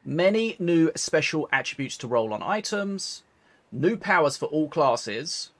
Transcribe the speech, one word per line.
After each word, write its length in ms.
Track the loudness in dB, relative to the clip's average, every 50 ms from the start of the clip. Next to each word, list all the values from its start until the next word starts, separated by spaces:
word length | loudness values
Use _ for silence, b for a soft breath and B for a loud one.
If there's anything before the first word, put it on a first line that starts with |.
| _
Many 520 | -2 0 2 4 4 4 4 0 0 -2
new 340 | -2 0 4 6 6 6 4 2
special 520 | -2 -4 0 2 2 2 2 0 -2 0 0 0
attributes 440 | -2 -2 -4 -6 -6 -8 -8 -8
to 100 | -10 -6
roll 260 | 0 0 0 2 0 -4
on 80 | -4
items. 800 | -2 -2 -2 -2 -2 -4 -4 -4 -4 -4 -6 -6 -8 -10 -12 -14 b b b b b b b b b b
New 240 | -6 0 2 2 2
powers 400 | 0 0 2 2 4 4 2 0
for 120 | -2 -6
all 200 | -2 0 -2 -2
classes. 840 | 0 0 2 4 4 2 2 -2 -6 -6 -6 -6 -6 -8 -8 -10 -12 _